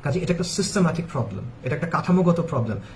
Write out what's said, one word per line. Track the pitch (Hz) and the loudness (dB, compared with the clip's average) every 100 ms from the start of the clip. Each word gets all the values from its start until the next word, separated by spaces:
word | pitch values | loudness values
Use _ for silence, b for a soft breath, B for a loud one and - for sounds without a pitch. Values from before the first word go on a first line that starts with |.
কাজে | 147 151 | 0 0
এটা | 170 | 0
একটা | 175 | 0
সিস্টেম্যাটিক | 180 - 185 202 170 - - | 0 -2 0 2 2 2 -4
প্রবলেম, | 143 101 98 - - | -4 -4 -6 -10 -8
এটা | - 151 | -4 -2
একটা | 170 | 0
কাঠামোগত | - 151 180 175 170 - | -2 4 4 4 2 2
প্রবলেম। | 131 110 101 B | 0 0 -4 B